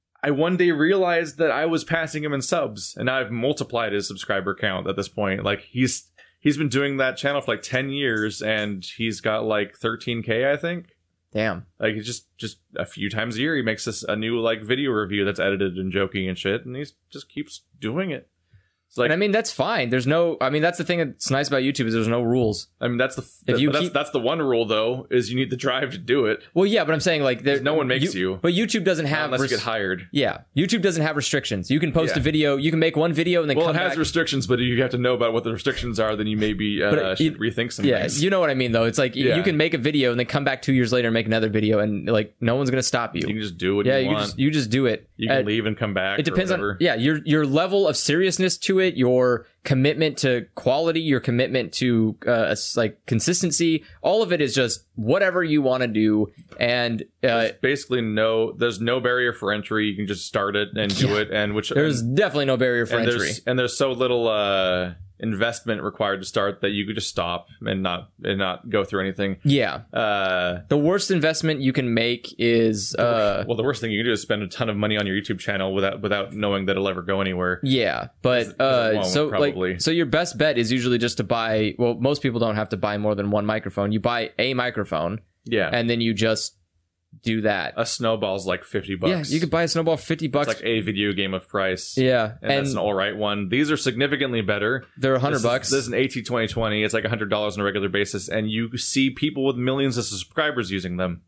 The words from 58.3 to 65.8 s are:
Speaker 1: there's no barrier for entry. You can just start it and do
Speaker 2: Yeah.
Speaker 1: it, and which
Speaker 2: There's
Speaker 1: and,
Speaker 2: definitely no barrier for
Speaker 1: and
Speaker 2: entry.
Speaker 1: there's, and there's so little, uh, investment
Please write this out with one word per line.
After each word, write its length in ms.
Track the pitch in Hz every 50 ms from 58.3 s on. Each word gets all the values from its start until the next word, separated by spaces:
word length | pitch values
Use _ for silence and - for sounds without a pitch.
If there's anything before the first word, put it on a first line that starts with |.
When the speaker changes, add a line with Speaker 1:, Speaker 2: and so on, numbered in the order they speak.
| 113 113 113 113
Speaker 1:
there's 300 | - - 117 120 107 92
no 180 | 113 117 123 131
barrier 320 | 120 123 123 127 123 120
for 220 | 110 - - 98 104
entry. 340 | 107 101 - 110 110 107
You 80 | 107 98
can 100 | 95 107
just 200 | 95 101 90 -
start 320 | - - 110 98 101 101
it 120 | 104 107 101 -
and 180 | 107 107 101 98
do 100 | 95 135
Speaker 2:
Yeah. 100 | 104 104 107
Speaker 1:
it, 100 | 107 -
and 220 | - 107 104 104 104
which 140 | 107 107 -
Speaker 2:
There's 320 | - - 151 156 143 123
Speaker 1:
and, 160 | 117 120 131
Speaker 2:
definitely 280 | 151 208 185 - 147 143
no 120 | 135 131
barrier 280 | 117 131 127 123 120 117
for 120 | 110 117
Speaker 1:
and 100 | 117 113
Speaker 2:
entry. 120 | 120 120 117 95
Speaker 1:
there's, 140 | 73 107 - -
and 100 | 120 127
there's 200 | 127 127 120 -
so 160 | - 139 135 127
little, 340 | 117 131 123 123 120 117
uh, 680 | 113 107 107 104 101 98 95 95 92 90 90 90 90 87 87 - - - _
investment 640 | - 113 107 95 110 117 117 - - 120 110 104